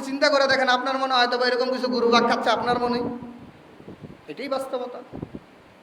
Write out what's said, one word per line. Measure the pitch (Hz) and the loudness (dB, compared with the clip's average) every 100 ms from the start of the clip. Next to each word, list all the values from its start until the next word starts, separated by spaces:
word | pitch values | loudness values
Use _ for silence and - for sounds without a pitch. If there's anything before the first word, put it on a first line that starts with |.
| 269 | -4
চিন্তা | 277 294 | 0 4
করে | 269 269 | 4 4
দেখেন, | 269 254 | 2 4
আপনার | 254 269 262 | 2 2 0
মনে | 262 | 0
হয়তো | 254 240 247 | 2 2 2
বা | 254 | 0
এরকম | 247 254 | 0 0
কিছু | 254 247 | 0 0
গুরু | 240 233 | 2 4
বাগ | 233 240 | 4 4
খাচ্ছে | 247 240 | 2 2
আপনার | 220 233 240 | 0 0 0
মনে। | 240 240 285 - - - - - - - - - - - - | 0 -2 -4 -6 -12 -16 -20 -20 -20 -20 -20 -18 -18 -18 -16
এটাই | 151 269 | -10 -6
বাস্তবতা। | 262 269 254 240 240 - - - - - - - - | -6 -4 -6 -8 -12 -14 -12 -12 -14 -18 -20 -20 -20